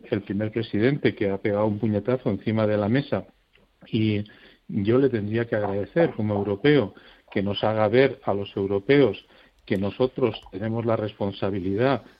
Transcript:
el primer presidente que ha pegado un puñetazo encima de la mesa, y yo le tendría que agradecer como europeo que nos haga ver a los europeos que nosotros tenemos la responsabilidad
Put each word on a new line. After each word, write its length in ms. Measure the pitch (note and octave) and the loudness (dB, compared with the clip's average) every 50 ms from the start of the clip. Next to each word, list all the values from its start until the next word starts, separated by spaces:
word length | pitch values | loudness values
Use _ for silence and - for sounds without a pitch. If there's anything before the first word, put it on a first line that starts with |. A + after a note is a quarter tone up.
| - - | -6 -4
el 120 | A#2+ G#2 | -4 -4
primer 280 | - - G2 G2+ G#2+ G#2+ | -2 -4 -4 -4 -4 -4
presidente 640 | - A2+ A2+ - - G2+ G#2+ C3 D3 D3 - A#2+ - | -4 -4 -4 -2 0 0 2 2 2 2 0 0 0
que 160 | - G#2+ G2 | 0 -2 -2
ha 80 | G2 G2 | -2 -2
pegado 280 | - A2 G2+ G2+ G#2+ | -2 -2 0 2 0
un 120 | A2 G2+ G#2 | 0 0 0
puñetazo 520 | A#2+ A2 G#2+ G2+ G2+ - B2+ B2+ - - | 0 0 0 0 0 -2 -2 -2 -2 -4
encima 360 | G2+ F#2+ - A#2 A2 A2 A2 | -4 -2 -2 -2 0 0 2
de 100 | G#2+ G#2+ | 2 2
la 120 | G#2 G#2 G2+ | 0 2 2
mesa, 360 | A#2 C#3 C#3+ - - G2 - - _ _ _ _ _ _ _ _ _ _ - - | 2 0 0 -2 -4 -4 -4 -8 _ _ _ _ _ _ _ _ _ _ -10 -4
y 360 | - A2+ A2 A2 G#2 G2+ G#2 - - - - - - _ _ - | -2 0 2 2 0 -2 -4 -6 -14 -20 -20 -20 -20 _ _ -8
yo 300 | - A2+ G2 G#2+ A#2 C3 | -4 -2 0 2 4 4
le 100 | C#3 C3 | 4 2
tendría 360 | A#2 A2 G2+ G#2 A2 A#2 A#2 | 2 -2 -2 -2 -2 -2 -2
que 100 | A#2 A#2+ | -2 -2
agradecer 540 | G#2+ G#2 G2+ G2 G2+ G2 - - E3+ E3+ C3+ | -2 -2 -2 -4 -4 -6 -2 0 0 0 0
como 220 | - - G#2+ G#2 G#2 | 0 -2 -2 -2 -2
europeo 600 | G2+ G2+ G#2 G2+ G2+ - D3 D3+ C#3+ G#2+ F#2+ - - - - - _ _ _ | -2 -2 -2 -2 0 2 4 4 4 2 0 -6 -14 -20 -20 -20 _ _ _
que 120 | - G#2 | -4 -2
nos 200 | G2 G2+ G2+ - | -2 -2 -2 0
haga 240 | - G#2+ A2 A2 G#2+ G#2 | 0 0 2 2 2 4
ver 300 | A2+ B2+ C#3 C3 B2 - - | 4 4 4 4 0 -4 -4
a 100 | - G2 | -4 -4
los 200 | G2+ G2+ - - | -4 -6 -6 -4
europeos 680 | G#2+ G2 G2 G2+ G2 G2 - C#3 C#3+ C3+ G#2+ F#2+ - - _ - - - _ _ _ _ | -4 -2 -2 -2 -2 2 4 4 6 6 4 2 -4 -10 _ -20 -20 -20 _ _ _ _
que 120 | - A2 | -4 -2
nosotros 640 | F#2+ G2 G2 F#2+ - B2+ C3 - - C3 A2+ G#2 - - - | -2 -2 -4 -2 -2 -2 -2 0 -2 -2 -2 -2 -6 -12 -14
tenemos 340 | - F#2+ G#2+ A2 A2 A#2 A2+ | -10 -8 -6 -4 -4 -2 0
la 100 | A#2 A2+ | 0 0
responsabilidad 1080 | G#2+ G#2+ G#2 - - G#2+ G2 G2 - - G2 G2 G2+ F2 F#2+ G2 G#2 B2 C#3 C3+ A2+ - - - | 0 -2 -6 -6 -4 -6 -6 -4 -4 -4 -4 -4 -4 -4 -2 0 0 2 2 0 -2 -4 -12 -20